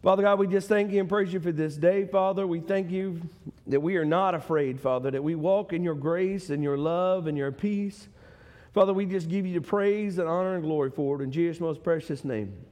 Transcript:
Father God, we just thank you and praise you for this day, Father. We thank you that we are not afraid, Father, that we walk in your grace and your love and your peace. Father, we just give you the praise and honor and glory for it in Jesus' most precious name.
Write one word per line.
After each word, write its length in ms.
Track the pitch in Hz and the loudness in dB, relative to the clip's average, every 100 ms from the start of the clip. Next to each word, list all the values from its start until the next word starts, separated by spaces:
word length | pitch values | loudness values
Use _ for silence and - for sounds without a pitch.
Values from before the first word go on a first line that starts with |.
Father 200 | 185 196 | 4 6
God, 180 | 202 202 | 6 4
we 80 | 196 | 4
just 200 | 196 190 | 2 2
thank 240 | 208 202 | 2 4
you 80 | 196 | 0
and 100 | 185 | 2
praise 240 | 208 190 | 0 0
you 60 | 185 | -2
for 120 | 170 | -2
this 260 | 156 156 147 | 0 -2 -2
day, 280 | 170 196 196 | -4 -2 0
Father. 400 | 196 190 190 190 | 2 2 0 -2
We 140 | 170 | -4
thank 320 | 165 196 180 | -2 -2 0
you 300 | 185 190 170 170 - - - - | -4 -4 -6 -10 -12 -16 -16 -2
that 120 | 135 | 0
we 180 | 160 185 | 2 0
are 80 | 156 | 2
not 300 | 170 190 170 | 4 2 0
afraid, 440 | 131 160 139 131 | 0 0 0 0
Father, 320 | 131 127 135 | 0 0 0
that 120 | 135 | -2
we 100 | 151 165 | -2 -2
walk 380 | 160 196 202 | 2 0 0
in 100 | 170 | -2
your 120 | 175 147 | -2 -2
grace 560 | 147 170 190 196 - | -2 0 0 -2 -4
and 120 | 147 | -2
your 140 | 143 143 | 0 0
love 480 | 156 170 185 185 160 | 0 0 2 0 0
and 100 | 147 | -2
your 140 | 139 | -4
peace. 560 | 135 208 202 202 - - - - - - - - | -2 -2 -2 -4 -8 -20 -20 -20 -20 -20 -20 -4
Father, 200 | - 196 | 2 4
we 120 | 190 196 | 4 0
just 240 | 190 160 | -2 -2
give 180 | 190 185 | -2 -2
you 120 | 175 | -4
the 80 | - | -2
praise 520 | 202 202 208 208 180 | 0 2 0 -2 -2
and 80 | 165 | 0
honor 280 | 170 185 185 | 0 0 -2
and 80 | |
glory 280 | 156 156 135 | -2 0 0
for 280 | 135 139 139 | 0 -2 -2
it 40 | |
in 80 | 135 | -2
Jesus' 280 | 143 170 165 | 0 0 0
most 240 | 165 156 | -4 -2
precious 400 | - 165 - 139 | 0 -2 -2 -6
name. 300 | 139 113 101 92 - | -2 -2 -4 -10 -18